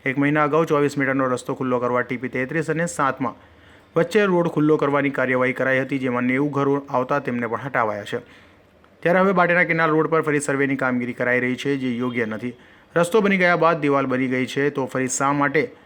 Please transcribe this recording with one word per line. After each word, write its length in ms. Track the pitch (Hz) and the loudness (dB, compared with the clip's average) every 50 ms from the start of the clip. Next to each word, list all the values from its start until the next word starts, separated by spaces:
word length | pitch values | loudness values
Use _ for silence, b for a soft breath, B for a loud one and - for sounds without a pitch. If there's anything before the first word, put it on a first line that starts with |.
| - 135 | -6 -4
એક 100 | 127 143 | 0 0
મહિના 220 | 143 143 151 151 151 | 0 2 2 2 2
અગાઉ 180 | 143 151 160 165 156 | 2 2 0 2 2
ચોવીસ 260 | 151 143 143 135 - 147 | 2 2 2 0 0 0
મીટરનો 260 | 135 131 135 135 131 127 | -2 0 0 0 0 0
રસ્તો 220 | 127 120 - - 131 | -2 -4 -4 -8 -6
ખુલ્લો 200 | - 127 127 127 120 | -4 -2 -2 -2 -2
કરવા 200 | 123 123 123 123 120 | 0 0 0 -2 -2
ટી 160 | - 127 117 | -2 -6 -6
પી 80 | 127 123 - | -6 -6 -4
તેત્રીસ 340 | 131 131 127 151 165 143 160 151 | -4 -6 -4 -4 -4 -4 -2 -2
અને 120 | 160 175 170 - | -4 -4 -4 -2
સાતમાં 420 | - 143 135 131 - 131 107 - B B B B B B B B B B B - | -2 -2 -2 0 -2 -4 -6 -6 B B B B B B B B B B B 0
વચ્ચે 280 | 165 175 175 - 214 208 190 | 0 0 2 2 2 2 4
રોડ 180 | 180 175 170 165 - | 2 2 0 0 0
ખુલ્લો 220 | 147 151 151 156 143 | 2 4 4 4 2
કરવાની 300 | 151 139 143 143 139 139 139 | 2 0 0 0 0 0 0
કાર્યવાહી 360 | 135 127 127 127 127 127 131 127 - | -2 0 0 2 0 0 0 0 -2
કરાઈ 240 | 127 135 131 131 135 | 0 0 0 0 0
હતી, 160 | 135 143 131 127 | -2 -4 -2 -2
જેમાં 220 | 127 120 123 123 127 | -2 -2 0 0 0
નેવું 200 | 127 135 147 147 135 | 0 0 0 0 0
ઘરો 180 | 139 139 139 143 | 0 0 0 0
આવતા 420 | 139 139 - 139 127 127 - 143 143 131 | 0 -2 -2 -2 -2 0 0 -2 -2 -2
તેમને 220 | 131 123 120 120 110 | -4 -4 -4 -4 -4
પણ 100 | 113 110 127 | -6 -6 -8
હટાવાયા 420 | 139 131 127 113 107 104 101 104 - | -4 -2 -2 0 0 -2 -6 -6 -6
છે. 100 | 120 117 - B B B B B B B B B B _ - _ _ _ - | -8 -8 -8 B B B B B B B B B B _ -20 _ _ _ 0
ત્યારે 180 | 165 180 185 | 2 4 4
હવે 140 | 190 196 185 180 | 4 4 4 2
ભાટેના 260 | 175 175 175 180 170 160 | 2 4 4 2 2 2
કેનાલ 220 | 165 160 165 156 156 | 2 2 2 2 4
રોડ 140 | 160 156 147 160 | 2 2 2 2
પર 100 | 160 156 151 | 2 2 2
ફરી 120 | 147 143 143 | 0 0 0
સર્વેની 320 | 147 139 135 139 135 139 131 | 0 0 0 0 0 0 0
કામગીરી 340 | 135 127 127 123 120 123 123 - | 0 0 0 -2 -2 -4 -4 -2
કરાઈ 240 | 123 123 123 123 123 | 0 2 2 2 2
રહી 140 | 127 127 - - | 0 -2 -2 -2
છે, 120 | 143 143 135 127 | -2 -2 -2 -2
જે 100 | 127 117 120 | -4 -2 -2
યોગ્ય 280 | 127 127 117 123 113 107 | -4 -4 -2 -2 -4 -4
નથી. 200 | 110 107 120 123 - B B B B B B B - | -4 -6 -8 -10 -10 B B B B B B B 0
રસ્તો 260 | 165 170 170 - 220 | 0 0 2 2 2
બની 180 | 196 196 196 185 180 | 4 4 2 4 4
ગયા 180 | 175 175 160 160 | 2 4 4 4
બાદ 200 | 165 170 151 147 | 2 2 2 0
દિવાલ 260 | 143 139 139 135 131 127 | 0 2 2 0 0 -2
બની 180 | 127 131 127 131 | -2 -2 -2 0
ગઈ 160 | 127 127 - - | -2 -2 -2 -2
છે, 120 | 139 139 143 | -2 -2 -2
તો 160 | 143 139 127 120 - | -2 -4 -6 -4 -4
ફરી 180 | 131 131 123 - - | -4 -4 -2 -2 -2
શા 120 | 139 139 143 143 143 | 0 0 2 2 0
માટે 200 | 139 143 156 131 - B B B | 2 2 0 -2 -2 B B B